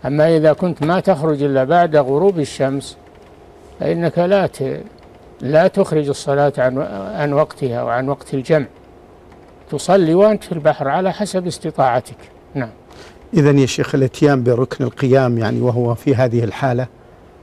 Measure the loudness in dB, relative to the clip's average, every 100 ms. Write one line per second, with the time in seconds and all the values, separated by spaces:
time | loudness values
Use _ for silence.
0 | -4 0 2 4 2 2 -2 -2 -2 0
1 | 0 0 0 -2 0 0 2 2 4 2
2 | 2 2 2 0 -6 -4 -4 -4 -10 -20
3 | -20 -20 -20 -20 -20 -20 -20 -8 -4 -2
4 | -2 0 0 2 0 -4 -8 -8 -12 -20
5 | -20 -20 -20 -12 0 2 2 2 0 0
6 | -2 -4 -2 0 0 2 -2 -2 -6 -8
7 | -10 -6 -2 0 0 -2 -6 -4 -4 -2
8 | -2 -6 -6 -8 0 0 0 -12 -20 -20
9 | -20 -20 -20 -20 -20 -20 -10 -8 2 2
10 | 4 4 4 2 -4 -2 -2 0 -2 -2
11 | -2 -4 -4 -4 -6 -8 -8 0 0 0
12 | -4 -18 -20 -20 -12 -10 -8 -12 -20 -20
13 | -20 -20 -4 2 4 6 4 0 -2 0
14 | 0 2 2 2 2 2 0 -2 -6 -2
15 | 2 2 2 0 -2 0 0 0 -2 -2
16 | 0 2 2 0 -4 -4 -2 -2 -4 -12
17 | -20 -20 -20 -20